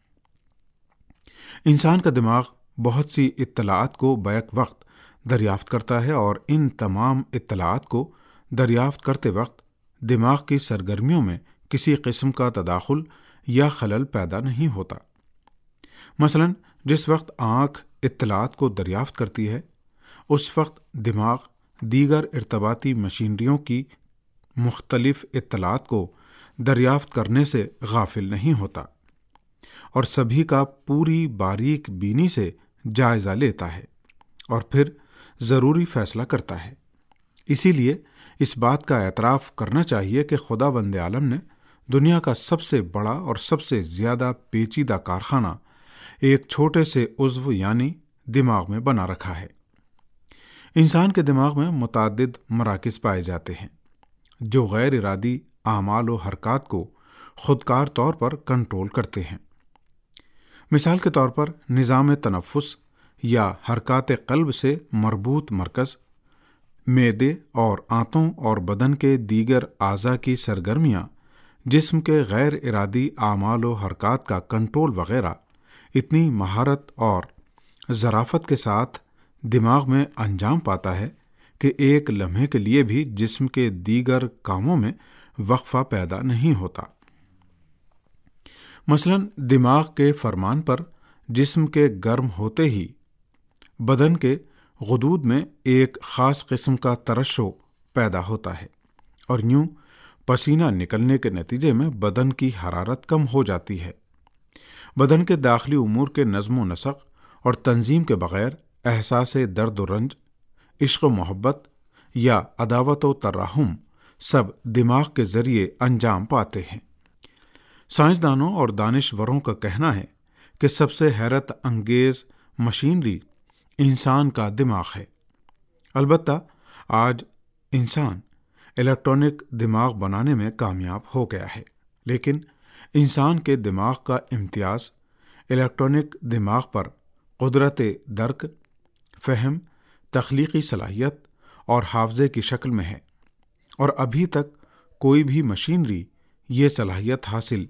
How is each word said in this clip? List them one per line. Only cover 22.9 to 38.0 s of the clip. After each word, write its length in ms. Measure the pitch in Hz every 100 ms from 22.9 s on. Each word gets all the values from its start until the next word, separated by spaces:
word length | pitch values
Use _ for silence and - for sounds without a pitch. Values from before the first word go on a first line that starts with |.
مشینریوں 640 | 120 101 - 107 104 117 143
کی 260 | 147 120 139 _ _ _ _ _ _ -
مختلف 680 | 120 - - 127 127 139 -
اطلاعات 540 | 131 - 104 90 123 -
کو 240 | 110 87 _ _ - - -
دریافت 560 | 120 127 127 143 -
کرنے 320 | 127 104 123
سے 240 | 143 127 98 -
غافل 420 | 104 113 98 -
نہیں 280 | 98 98 127
ہوتا 320 | 135 98 - - _ _ _ _ _ _ _ - - -
اور 100 | 127
سبھی 420 | 127 - 117 131
کا 200 | 160 139
پوری 640 | 139 - - 143 165 160 160
باریک 640 | 104 95 101 127 147 147
بینی 380 | 92 101 117 180
سے 220 | 139 92 - _ _ 120
جائزہ 360 | 110 123 117 98
لیتا 460 | 98 135 - 87 85
ہے 80 | - _ _ _ _ _ -
اور 140 | 113
پھر 220 | - 135 147 - _ _ - _
ضروری 440 | 117 131 127 160
فیصلہ 380 | 170 127 101 113
کرتا 420 | 123 127 - 85
ہے۔ 100 | 85 131 _ _ _ _ _ _ -
اسی 260 | 143 185
لیے 240 | 160 123 165